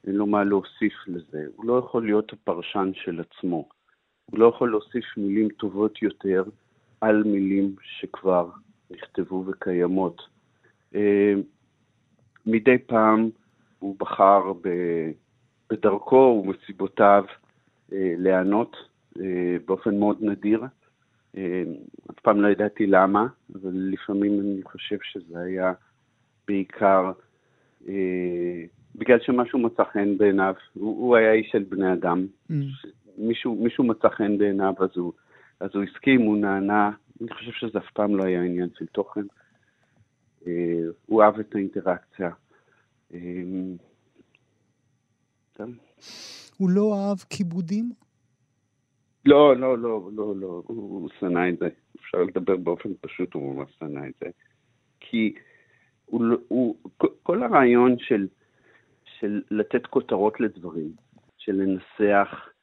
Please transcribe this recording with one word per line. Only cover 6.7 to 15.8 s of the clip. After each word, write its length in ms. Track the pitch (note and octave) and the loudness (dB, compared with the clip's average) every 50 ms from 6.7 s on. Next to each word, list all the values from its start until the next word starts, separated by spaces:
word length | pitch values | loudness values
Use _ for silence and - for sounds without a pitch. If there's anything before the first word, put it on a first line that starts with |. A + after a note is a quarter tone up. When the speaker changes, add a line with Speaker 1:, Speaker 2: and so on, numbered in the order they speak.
| _ _ _ _ _ _ | _ _ _ _ _ _
Speaker 1:
על 220 | - A2 G#2+ G#2+ G#2+ | 2 2 4 4 4
מילים 520 | G#2+ G2+ G2 G2 G2 G2 G2 G2 G2 G2 - | 2 0 0 0 2 2 0 0 0 -4 -8
שכבר 680 | - - - - - F#2+ - - - F#2+ F#2 F2 E2+ F2 F2+ - _ _ _ _ _ _ | -18 -20 -16 -14 -14 -14 -14 -4 0 2 2 2 0 -2 -8 -20 _ _ _ _ _ _
נכתבו 520 | - - - - _ - F#2 F2+ F#2+ F#2 F#2 F#2+ | -20 -20 -20 -10 _ -8 -6 -4 -6 -8 -6 -6
וקיימות. 720 | F#2+ - - F#2+ F2+ F2 F2 F2 F#2 F#2+ F#2+ F2 E2+ - - _ _ _ _ _ _ _ _ _ _ _ _ _ - | -8 -8 -6 -4 0 0 0 0 0 0 -2 -2 -6 -10 -20 _ _ _ _ _ _ _ _ _ _ _ _ _ -6
אה, 380 | G2 G#2 G#2 G2+ G2+ G2+ G#2 G2+ G2 G2 - _ _ _ _ _ _ _ _ _ _ _ _ _ _ _ _ _ _ _ | 0 2 2 4 4 4 4 2 0 -2 -6 _ _ _ _ _ _ _ _ _ _ _ _ _ _ _ _ _ _ _
מדי 320 | A2 A2+ A2+ G#2+ B2+ B2+ B2+ | -2 -2 2 4 4 4 4
פעם 520 | - _ B2 A2+ A2 A2 A2 A2 A2+ A2+ A2+ _ _ _ _ _ _ _ _ _ | 2 _ 0 2 4 4 4 4 2 -2 -4 _ _ _ _ _ _ _ _ _
הוא 160 | - G2 G2 G2 | -10 -10 -8 -8
בחר 540 | G2+ - - - G2+ F#2+ G2+ G2 F2+ F#2+ F#2+ F2 | -8 -8 2 4 6 8 8 6 4 0 -6 -6
ב-, 500 | - G2 F2 F2 F2+ E2+ E2+ E2 D#2+ D#2+ D2+ _ _ _ _ _ _ _ _ _ _ _ | -4 -4 -4 -2 -2 -2 -2 -2 -4 -6 -8 _ _ _ _ _ _ _ _ _ _ _
בדרכו 760 | A2 G#2+ | -8 0